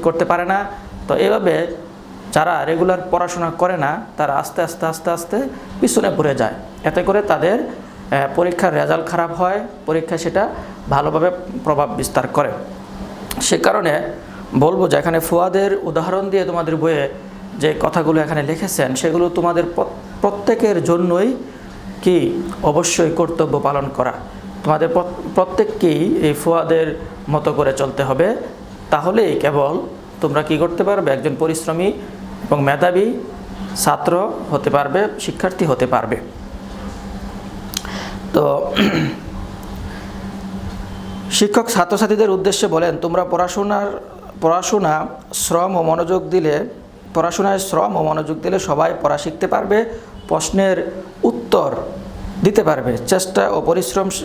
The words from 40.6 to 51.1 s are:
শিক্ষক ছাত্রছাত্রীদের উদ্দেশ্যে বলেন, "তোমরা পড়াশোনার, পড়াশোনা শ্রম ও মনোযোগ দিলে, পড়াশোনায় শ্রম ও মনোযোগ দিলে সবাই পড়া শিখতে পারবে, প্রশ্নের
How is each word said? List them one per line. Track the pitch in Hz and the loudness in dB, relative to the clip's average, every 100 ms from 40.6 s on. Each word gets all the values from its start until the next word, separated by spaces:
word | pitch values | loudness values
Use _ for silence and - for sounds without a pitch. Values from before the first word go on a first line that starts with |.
| 190 - - 190 190 196 190 | -8 -8 -10 -10 -10 -10 -2
শিক্ষক | - 208 233 233 | 2 4 4 2
ছাত্রছাত্রীদের | 208 175 202 208 208 214 | 2 2 2 2 4 4
উদ্দেশ্যে | 185 196 190 196 | 4 2 2 2
বলেন, | 165 170 - | 2 2 0
"তোমরা | 170 180 180 | 0 0 2
পড়াশোনার, | 175 180 202 202 208 202 202 - - - - | 0 0 0 0 0 -2 -6 -12 -16 -16 -2
পড়াশোনা | 165 180 180 208 165 156 - - - | 2 2 2 2 2 0 -2 -10 -10
শ্রম | - - 170 185 180 | -4 0 2 2 2
ও | |
মনোযোগ | 160 165 165 185 156 | 2 2 2 0 2
দিলে, | 180 156 151 - - - - - | 2 2 2 -2 -10 -18 -20 -4
পড়াশোনায় | 170 170 170 196 190 | 0 0 2 2 2
শ্রম | 190 165 208 170 | 0 0 2 2
ও | |
মনোযোগ | 156 156 151 160 | 0 0 -2 -4
দিলে | 175 185 | -2 0
সবাই | 175 147 165 - | 0 2 2 2
পড়া | 147 147 | 0 0
শিখতে | 165 160 - | -2 -2 0
পারবে, | - 196 214 226 - - - - | 2 2 2 2 -4 -14 -10 -2
প্রশ্নের | 160 - 190 190 175 165 - - | -2 2 2 4 2 -2 -8 -12